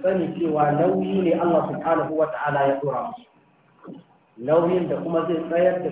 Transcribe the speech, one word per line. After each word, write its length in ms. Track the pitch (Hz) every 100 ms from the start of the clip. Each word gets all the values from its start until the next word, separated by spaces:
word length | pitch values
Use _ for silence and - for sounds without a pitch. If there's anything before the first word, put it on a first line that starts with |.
sani 300 | 185 190 156
cewa 360 | 156 165 151 147
nauyi 500 | 143 180 190 190 190
ne 100 | 180
Allah 340 | 160 175 156 -
Subhanahu 440 | 147 160 160 151 156
wa 100 | 151
Ta'ala 400 | - 147 143 139
ya 60 | 135
ɗora 220 | 139 123
musu. 240 | 110 - - _ _ _ _ _ - - - _ _ -
Nauyin 500 | 123 160 170 185 160
da 80 | 139
kuma 300 | 160 165 160
zai 180 | 165 165
tsayar 340 | 170 180 180
da 80 | 165